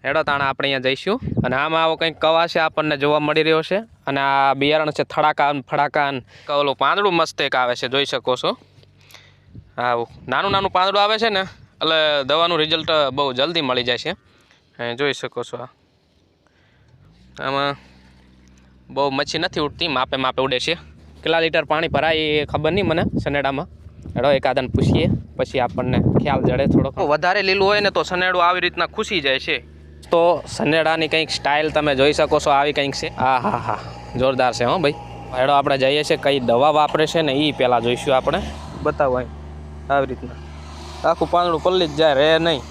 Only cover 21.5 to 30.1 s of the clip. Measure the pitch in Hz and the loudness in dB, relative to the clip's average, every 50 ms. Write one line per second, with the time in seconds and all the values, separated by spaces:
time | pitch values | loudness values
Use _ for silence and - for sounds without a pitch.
21.5 | 156 165 147 - 156 156 170 151 139 139 147 160 160 156 156 151 151 151 147 - | 0 -2 0 0 -2 -2 0 0 0 0 0 2 0 0 0 0 0 0 0 -2
22.5 | - 151 151 160 170 202 196 165 160 170 202 208 - - - 151 143 143 135 135 | -4 -2 0 0 0 0 0 0 0 0 0 -2 -4 -4 -4 -2 -2 0 0 0
23.5 | 139 135 175 - - - - - - - - - - 120 123 143 139 135 - 135 | -2 -4 -6 -8 -14 -20 -20 -20 -20 -18 -16 -8 -4 0 2 2 2 2 2 0
24.5 | 127 135 131 120 - - - - - - 156 - - - - - - - 131 - | 0 0 -2 0 0 0 2 2 2 2 2 0 0 -2 -4 -10 -6 -6 -6 -4
25.5 | - 131 123 120 - 127 127 127 127 - - - - - - 147 135 131 127 127 | -2 -2 -2 -2 -2 -4 -2 0 0 2 2 2 2 2 0 2 0 0 0 0
26.5 | 123 127 139 - 143 143 139 135 - 131 - 147 147 151 165 180 190 208 196 190 | 0 2 2 2 4 2 2 0 -2 -2 0 0 0 2 2 0 2 2 2 2
27.5 | 190 196 190 196 208 208 208 196 - 180 151 - 185 180 180 185 180 180 170 175 | 2 2 4 2 2 2 2 0 0 0 -2 0 -2 0 0 0 2 4 4 4
28.5 | 180 180 175 180 175 170 170 - - - 220 - 214 170 139 139 131 135 - - | 2 2 0 -2 -2 -2 -4 -4 -2 -6 -4 -2 -2 -2 0 0 0 0 -2 -4
29.5 | 151 123 - - - - - - - - - - | -4 -4 -6 -14 -20 -20 -20 -20 -20 -20 -2 0